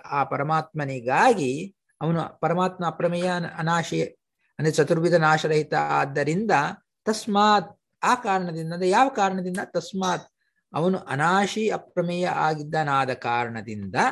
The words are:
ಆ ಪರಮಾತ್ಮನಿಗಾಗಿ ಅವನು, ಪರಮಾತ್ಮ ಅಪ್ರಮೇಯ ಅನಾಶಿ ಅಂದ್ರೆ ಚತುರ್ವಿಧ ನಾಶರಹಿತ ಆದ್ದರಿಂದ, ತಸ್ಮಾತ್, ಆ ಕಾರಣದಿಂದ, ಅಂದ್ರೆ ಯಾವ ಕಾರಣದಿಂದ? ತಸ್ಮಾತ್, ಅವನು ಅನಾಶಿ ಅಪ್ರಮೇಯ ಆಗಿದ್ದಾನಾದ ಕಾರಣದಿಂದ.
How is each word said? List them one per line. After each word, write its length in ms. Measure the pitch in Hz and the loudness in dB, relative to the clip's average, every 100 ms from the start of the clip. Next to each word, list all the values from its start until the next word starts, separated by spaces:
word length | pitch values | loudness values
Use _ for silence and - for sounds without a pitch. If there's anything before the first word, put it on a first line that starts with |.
| - | -4
ಆ 180 | 143 | -2
ಪರಮಾತ್ಮನಿಗಾಗಿ 1500 | 135 135 147 160 156 156 139 131 120 143 247 208 135 139 196 - _ - | -2 -2 0 -2 -2 -6 -6 -6 0 4 4 4 0 -4 -8 -14 _ -6
ಅವನು, 380 | 156 165 - - | -2 -2 -4 -2
ಪರಮಾತ್ಮ 460 | 160 170 185 185 170 | -2 0 0 -2 -6
ಅಪ್ರಮೇಯ 460 | 160 170 175 180 175 170 170 | -2 -2 0 -2 -2 -6 -4
ಅನಾಶಿ 440 | 165 170 160 160 - - _ _ _ - | 0 0 0 -4 -4 -8 _ _ _ -4
ಅಂದ್ರೆ 120 | 151 | 0
ಚತುರ್ವಿಧ 420 | 151 147 165 170 | 2 4 2 4
ನಾಶರಹಿತ 600 | 165 156 156 156 156 147 | 4 4 4 2 0 0
ಆದ್ದರಿಂದ, 760 | 156 147 147 143 143 143 170 220 165 156 202 _ _ - | 0 0 0 0 -2 -2 0 2 2 0 -6 _ _ -6
ತಸ್ಮಾತ್, 720 | 214 - 202 214 208 202 - _ _ | -4 -2 2 4 4 0 -10 _ _
ಆ 120 | 180 247 | 0 0
ಕಾರಣದಿಂದ, 580 | 226 190 180 165 160 | 0 -2 -2 -6 -6
ಅಂದ್ರೆ 160 | 175 185 | -2 2
ಯಾವ 200 | 202 269 | 4 4
ಕಾರಣದಿಂದ? 480 | 262 196 185 180 180 | 2 0 0 -4 -6
ತಸ್ಮಾತ್, 680 | - 175 165 190 185 175 - _ _ _ _ | -6 -6 -4 -2 -2 -2 -6 _ _ _ _
ಅವನು 240 | 135 175 190 | -2 0 0
ಅನಾಶಿ 720 | - 135 160 190 196 214 220 | -2 0 2 4 2 0 -2
ಅಪ್ರಮೇಯ 580 | 175 - - 170 175 180 | -2 -4 -4 -2 0 -2
ಆಗಿದ್ದಾನಾದ 880 | 160 156 156 147 156 147 139 131 | 0 0 -2 -2 -2 2 2 0
ಕಾರಣದಿಂದ. 800 | 123 123 120 120 113 107 107 98 120 127 | -2 -2 -2 -2 -6 -10 -10 -4 0 0